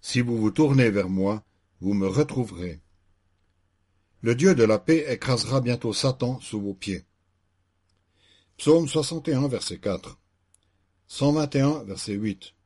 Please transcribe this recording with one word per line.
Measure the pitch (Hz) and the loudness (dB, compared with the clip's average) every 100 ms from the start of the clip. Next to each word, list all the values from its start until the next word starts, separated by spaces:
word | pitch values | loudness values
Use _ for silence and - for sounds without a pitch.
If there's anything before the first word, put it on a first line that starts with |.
Si | - 127 | -2 -2
vous | 120 117 | 0 0
vous | 107 | 0
tournez | 104 156 139 120 | 2 4 6 4
vers | 101 92 | 2 -2
moi, | 95 95 107 - _ _ _ | 0 0 -2 -8 _ _ _
vous | 92 | -4
me | 104 95 | 0 0
retrouverez. | 92 147 131 113 87 90 78 _ _ _ _ _ _ _ _ _ _ _ _ _ _ | 0 -2 -2 -6 -8 -10 -12 _ _ _ _ _ _ _ _ _ _ _ _ _ _
Le | 113 120 | -2 2
Dieu | 175 | 4
de | 147 | 6
la | 110 107 | 4 4
paix | - 160 139 | 4 2 2
écrasera | 120 - 123 107 135 | -6 -2 -2 0 -2
bientôt | 123 120 120 | 0 -2 -2
Satan | 101 135 131 123 127 | -2 -2 -2 -4 -6
sous | - 110 | -8 -6
vos | 101 | -6
pieds. | 95 - 92 - _ _ _ _ _ _ _ _ _ _ _ _ _ _ _ | -8 -6 -8 -8 _ _ _ _ _ _ _ _ _ _ _ _ _ _ _
Psaume | - 160 160 | 4 4 4
soixante | 156 143 165 147 | -2 -4 -6 -2
et | |
un, | 135 139 | 0 0
verset | 120 - 90 | -2 -6 -6
quatre. | 104 90 - - _ _ _ _ _ _ _ _ _ | -4 -4 -8 -20 _ _ _ _ _ _ _ _ _
Cent | - 139 | -2 0
vingt | 151 147 139 | 0 0 2
et | |
un, | 139 151 | 2 0
verset | 107 95 - | -6 -12 -6
huit. | 101 107 95 - _ | -4 -4 -6 -12 _